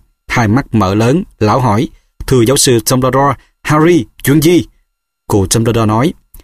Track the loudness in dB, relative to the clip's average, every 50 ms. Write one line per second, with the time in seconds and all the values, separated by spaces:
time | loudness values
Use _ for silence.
0 | _ _ _ _ _ -8 -4 -2 0 0 0 -2 -2 -2 -2 -2 0 0 0 0
1 | 0 0 0 -2 -4 -6 _ _ -2 0 0 0 0 0 -2 -2 -2 -4 -8 -16
2 | _ _ _ _ -6 -2 0 2 2 2 2 0 2 2 0 0 0 -2 -2 -2
3 | -2 -2 0 0 0 0 -2 -4 _ _ _ _ _ -2 0 2 2 2 2 0
4 | -4 -4 _ _ -2 0 0 2 2 2 2 2 0 -2 _ _ _ _ _ _
5 | _ _ _ _ _ _ -2 -2 0 0 -2 -2 0 0 0 0 0 0 0 0
6 | -2 -2 -4 -6 _ _ _ -20